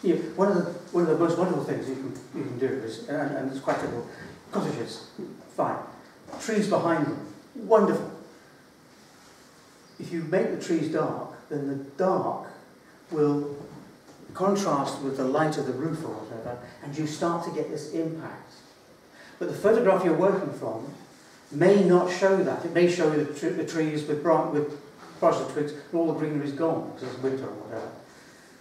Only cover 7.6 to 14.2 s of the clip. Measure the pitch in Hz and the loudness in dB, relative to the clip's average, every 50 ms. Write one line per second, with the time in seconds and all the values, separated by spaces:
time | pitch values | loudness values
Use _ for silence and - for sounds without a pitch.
7.6 | - - - - 196 165 - - - - - - - - - - - - - - | 2 6 8 8 8 6 4 0 -2 -6 -10 -14 -18 -20 -20 -20 -20 -20 -20 -20
8.6 | - - - - - - - - - - - - - - - - - - - - | -20 -20 -20 -20 -20 -20 -20 -20 -20 -20 -20 -20 -20 -20 -20 -20 -20 -20 -20 -20
9.6 | - - - - - - - - 160 - 170 165 160 151 180 196 226 - - - | -20 -20 -20 -20 -20 -20 -16 -14 -10 -6 -6 -6 -4 0 2 2 2 2 -2 -4
10.6 | - - 165 151 147 - 160 160 160 - - - - - - - - - 151 139 | -2 0 0 0 0 0 0 0 0 0 -2 -6 -8 -10 -14 -16 -10 -6 -6 -4
11.6 | 139 139 135 - - - - - 185 185 175 - 117 - - - - - - - | -4 -4 -4 -6 -8 -10 -2 0 2 2 2 2 0 -2 -4 -4 -8 -12 -16 -18
12.6 | - - - - - - - - - - 175 151 147 147 143 143 143 147 - - | -20 -20 -20 -20 -20 -20 -20 -20 -12 -6 2 2 4 4 4 2 -2 -4 -8 -10
13.6 | - - - - - - - - - - - - | -12 -14 -16 -18 -18 -20 -20 -20 -20 -20 -20 -20